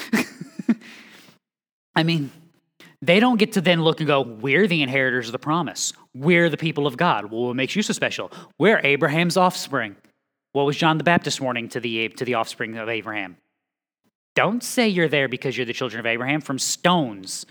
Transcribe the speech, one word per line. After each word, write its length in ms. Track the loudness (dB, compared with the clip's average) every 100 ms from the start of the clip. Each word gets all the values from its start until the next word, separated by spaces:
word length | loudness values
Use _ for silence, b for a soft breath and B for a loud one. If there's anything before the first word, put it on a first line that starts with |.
| B
<laughs> 680 | -4 -4 -10 -18 -10 -4 -4 B B B B B B _ _ _ _ _ 0
I 80 |
mean, 280 | 2 0 -2 -10 _ _ _ _ B B
they 180 | 4 6
don't 180 | 6 4
get 160 | 2
to 80 | 2
then 220 | 2 4
look 160 | 2 2
and 80 | 2
go, 140 | 2
"We're 460 | 0 -4 0 2 4
the 140 | 2
inheritors 460 | 0 0 0 0 -4
of 40 |
the 80 | -8
promise. 520 | -2 -2 -2 -6 -8 b b
We're 360 | -4 2 4 4
the 80 | 2
people 300 | -2 0 -2
of 80 | 0
God." 300 | 0 0 -2
Well, 160 | -4 -2
what 80 | -2
makes 180 | -2 -2
you 60 |
so 100 | -2
special? 400 | -2 -2 -4 -10 B B _
We're 220 | 4 4
Abraham's 520 | 4 2 2 2 2 4
offspring. 640 | 2 0 -4 -4 -4 -10 _ _ _ _ _
What 120 | -2 0
was 120 | 2
John 200 | 2 4
the 60 |
Baptist 380 | 4 2 2 -4
warning 260 | -4 -4 -6
to 100 | -6
the, 300 | -4 -4 -4
to 160 | -4 -2
the 100 | -2
offspring 420 | -2 -6 -8 -8
of 100 | -6
Abraham? 480 | -6 -6 -8 -10 -14 _ _ _ _ _ _ _ _ _ 0
"Don't 280 | 0 0
say 240 | -4 0 2
you're 220 | 2 2
there 180 | 2 0
because 300 | -2 -4 -4
you're 80 | -4
the 80 |
children 260 | -4 -6 -4
of 60 | -4
Abraham. 340 | -2 -2 -4
From 180 | -4 -6
stones, 880 | -4 0 2 2 0 -6 -12 -12 -14